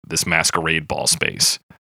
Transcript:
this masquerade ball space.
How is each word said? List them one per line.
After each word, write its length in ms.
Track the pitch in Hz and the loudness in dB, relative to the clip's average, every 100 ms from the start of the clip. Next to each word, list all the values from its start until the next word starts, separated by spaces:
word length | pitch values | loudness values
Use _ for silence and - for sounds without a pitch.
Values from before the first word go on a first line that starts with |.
| - | -6
this 200 | 82 87 | -4 0
masquerade 600 | 82 80 87 80 80 76 | 2 2 0 0 0 -2
ball 180 | 71 - | -2 0
space. 540 | - - - - - _ - _ | 0 0 0 0 -2 _ -20 _